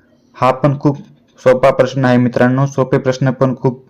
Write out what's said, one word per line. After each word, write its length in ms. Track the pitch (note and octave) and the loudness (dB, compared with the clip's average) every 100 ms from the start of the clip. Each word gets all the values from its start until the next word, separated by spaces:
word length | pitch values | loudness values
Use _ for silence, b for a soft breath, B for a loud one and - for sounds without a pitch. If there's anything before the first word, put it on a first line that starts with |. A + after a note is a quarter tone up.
| b b _ | b b _
हा 180 | - - | -4 -2
पण 280 | - D3 C3+ | 0 -2 0
खूप 180 | D#3 C#3 - _ _ _ | -2 -4 -10 _ _ _
सोपा 280 | C3 B2+ C3+ | 0 2 2
प्रश्न 340 | B2+ B2+ C3+ B2+ | 2 0 0 0
आहे 120 | B2 | 2
मित्रांनो. 480 | B2 B2 B2 B2+ C#3 | 2 0 0 0 -2
सोपे 320 | C#3 C3 C#3 | -2 -2 -2
प्रश्न 340 | C3 B2+ C#3 | -2 -2 -2
पण 240 | B2 C3 A#2+ | 0 -2 -2
खूप, 300 | C3+ A#2+ | -4 -4